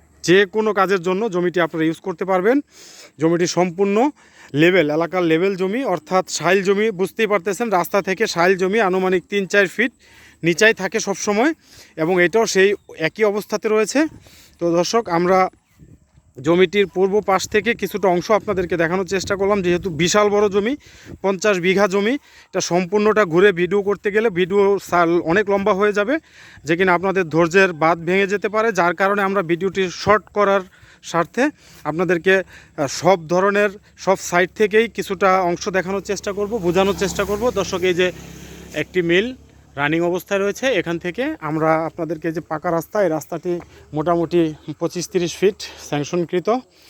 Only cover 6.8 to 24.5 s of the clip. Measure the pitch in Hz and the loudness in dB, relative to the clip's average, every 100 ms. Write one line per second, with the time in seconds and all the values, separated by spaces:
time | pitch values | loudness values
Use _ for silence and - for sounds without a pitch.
6.8 | 220 180 190 - 220 202 175 185 233 190 | 0 -2 -4 -2 0 0 -2 -4 0 0
7.8 | 170 202 196 185 220 - 175 190 185 214 | 0 -2 -2 -2 -2 2 2 2 2 2
8.8 | 196 185 185 185 - 202 190 202 190 - | 2 2 0 -2 -2 -4 0 2 2 0
9.8 | 240 - _ - - _ 160 170 214 226 | -4 -4 _ -20 -20 _ -2 4 4 2
10.8 | 190 220 202 190 - 208 277 320 _ - | -2 -4 -4 -4 -2 0 0 0 _ -20
11.8 | - - 160 185 175 220 220 190 196 202 | -18 -4 0 2 2 2 2 4 2 2
12.8 | - - 156 - 214 208 - 214 220 214 | -6 -6 -6 0 0 0 -4 -4 0 0
13.8 | 220 262 311 - - - - _ 170 170 | 0 0 0 -4 -20 -20 -20 _ 0 0
14.8 | 170 226 214 170 175 185 185 - _ _ | 0 -2 0 0 2 2 2 -4 _ _
15.8 | - - _ _ _ - 131 175 185 196 | -20 -20 _ _ _ -6 0 2 4 2
16.8 | 196 175 190 208 196 190 - 214 202 226 | 0 0 0 0 0 0 0 -2 0 -2
17.8 | 190 202 196 175 - 208 202 190 175 180 | -4 -2 0 0 2 0 0 -4 -4 -2
18.8 | 160 185 185 190 - 196 196 208 175 175 | 0 -2 -2 -4 -4 -2 0 0 0 -2
19.8 | 185 147 175 208 208 208 208 196 208 294 | -2 -2 0 2 2 2 2 0 -2 -4
20.8 | - - - - 190 196 214 190 175 185 | -10 -20 -20 -6 -4 -2 0 0 2 2
21.8 | 202 196 202 277 - - - 185 - 170 | 2 0 0 -2 -6 -20 -8 -6 -2 -2
22.8 | 180 208 208 208 196 160 208 170 175 202 | 0 0 2 2 2 4 2 2 0 -2
23.8 | 196 196 214 202 226 170 180 | -2 -4 -2 -2 0 0 0